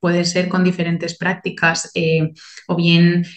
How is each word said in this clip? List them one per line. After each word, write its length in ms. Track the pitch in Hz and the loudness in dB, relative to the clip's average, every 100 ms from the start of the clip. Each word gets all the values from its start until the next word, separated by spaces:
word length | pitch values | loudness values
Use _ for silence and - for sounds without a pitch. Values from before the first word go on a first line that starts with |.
puede 240 | 175 175 | 0 0
ser 240 | 175 180 180 | 0 -2 -2
con 160 | 185 | 0
diferentes 520 | 180 180 170 170 165 - | 0 0 -2 -2 -6 -6
prácticas, 760 | 175 185 190 - 165 165 - | -6 -4 -6 -2 -2 -2 -6
eh, 380 | - 165 160 156 156 - - - | -4 0 0 0 -6 -18 -20 -6
o 80 | |
bien 500 | 170 170 170 170 175 175 | 0 2 4 4 2 -2